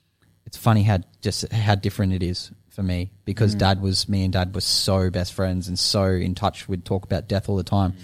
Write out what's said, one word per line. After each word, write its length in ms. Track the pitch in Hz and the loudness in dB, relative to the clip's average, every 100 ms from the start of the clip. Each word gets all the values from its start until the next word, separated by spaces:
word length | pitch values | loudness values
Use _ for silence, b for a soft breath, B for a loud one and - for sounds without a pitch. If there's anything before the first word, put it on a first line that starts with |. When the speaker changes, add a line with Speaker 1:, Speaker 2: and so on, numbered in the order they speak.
| _ _ _ _ - | _ _ _ _ -20
Speaker 1:
it's 100 | - | -2
funny 280 | - 107 | 4 6
how 160 | 104 95 - _ | 6 2 -2 _
just, 300 | 104 - - | -4 -4 -4
how 240 | 113 107 101 | -2 2 2
different 380 | 101 - 95 | 0 0 0
it 100 | 92 | 0
is 280 | 87 90 - - _ | -2 -4 -10 -18 _
for 120 | - | -6
me 280 | 95 90 92 - - | -2 -2 -4 -8 -6
because 300 | 98 110 104 | 0 2 4
Speaker 2:
Mm. 40 | |
Speaker 1:
Dad 220 | 98 95 | 2 2
was, 260 | 98 92 - | 0 -2 0
me 160 | 101 | 0
and 80 | 95 | 2
Dad 220 | 92 90 95 | 2 0 -2
were 60 | |
so 480 | - - - 95 92 | -2 -2 2 2 2
best 240 | 90 90 | 0 -4
friends 340 | - 95 92 85 | -2 -2 -2 -4
and 100 | 90 | -2
so 280 | - 107 95 | 0 2 2
in 280 | 92 92 90 | 2 0 0
touch. 340 | 101 - - | -2 -2 -6
We'd 160 | 95 - | -6 -2
talk 180 | 98 | -4
about 240 | - 95 - | -2 -4 -2
death 220 | 98 - | -2 0
all 80 | 101 | -2
the 60 | |
time. 300 | 85 98 95 92 | 0 0 0 -2